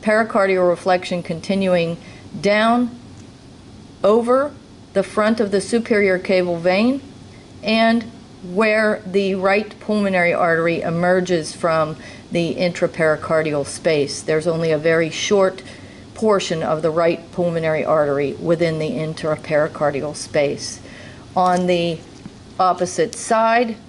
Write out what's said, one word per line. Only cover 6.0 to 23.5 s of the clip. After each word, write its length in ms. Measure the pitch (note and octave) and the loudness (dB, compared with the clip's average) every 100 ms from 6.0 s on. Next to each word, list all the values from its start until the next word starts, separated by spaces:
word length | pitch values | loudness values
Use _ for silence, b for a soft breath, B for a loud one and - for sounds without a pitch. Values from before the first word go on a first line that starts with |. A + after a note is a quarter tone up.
| G3+ F#3 | 4 2
caval 420 | F#3 F#3 F3+ E3+ | 2 0 2 0
vein 420 | E3+ F#3 A#3 C#4 - - - B B - | 2 2 2 0 -6 -20 -20 B B -12
and 420 | G#3 A3 A3+ A#3 A3 - - - | 0 2 4 2 -2 -16 -20 -18
where 600 | F3+ F3+ A3 G#3+ G#3+ G#3+ F#3+ | -6 0 2 4 2 0 -2
the 300 | F#3+ G3 G3 | 0 0 0
right 440 | F#3+ G3 G#3 - | 2 2 -2 -10
pulmonary 540 | - G#3+ G3+ F#3 F3 | -4 0 2 2 2
artery 480 | D#3+ F3 E3 E3 E3 | 2 2 2 0 0
emerges 720 | - E3 F3+ F#3 F3+ F3 D#3 - | -2 0 2 2 2 -2 -2 -4
from 400 | F3 D#3+ D#3 D#3 B B B | 0 0 0 -4 B B B
the 240 | E3+ E3+ - | -2 -2 0
intrapericardial 1120 | F3+ F3 E3+ - D#3+ D3+ - D#3+ D#3 D3 C#3 | -2 0 -4 0 0 0 0 0 0 -2 -4
space. 560 | - E3+ D#3 C#3+ - | -4 0 2 0 -4
There's 260 | - D#3 E3 | -2 0 0
only 240 | E3 E3 | -2 0
a 60 | D3+ | 0
very 340 | D#3+ E3 E3 | 2 2 0
short 500 | - - G#3 F#3+ F#3 B B B B B - | -2 0 2 2 0 B B B B B -2
portion 480 | A3 G3 - D#3+ | 2 2 0 -4
of 180 | A2+ D#3 | -2 0
the 80 | D#3+ | 0
right 420 | D#3 E3+ F3 - | 2 0 0 -6
pulmonary 540 | - F3 E3 D#3+ D#3 - | -4 -2 0 0 0 0
artery 480 | D#3 D3 C#3 C#3+ | 2 2 0 -2
within 460 | C#3 E3+ E3 E3 D#3+ | -4 -2 0 0 -2
the 100 | D#3 | -4
intrapericardial 1300 | D3 D#3 D#3+ D#3+ D3+ - D#3 D#3 - D3 C#3 D3 D3+ | -4 -6 -6 -4 -4 -2 0 0 0 -2 -2 -6 -10
space. 640 | - D#3+ C#3+ C#3 - - B B B B B - | -4 0 0 -2 -10 -14 B B B B B 0
On 320 | F3+ F3+ F3+ | 2 2 2
the 320 | F3+ E3+ D#3+ - - - - - - | 0 0 -4 -12 -20 -20 -20 -20 0
opposite 540 | F#3 F3+ F3+ - D#3+ - | 0 2 -2 0 -2 -2
side 600 | - A3 A3+ | -2 2 2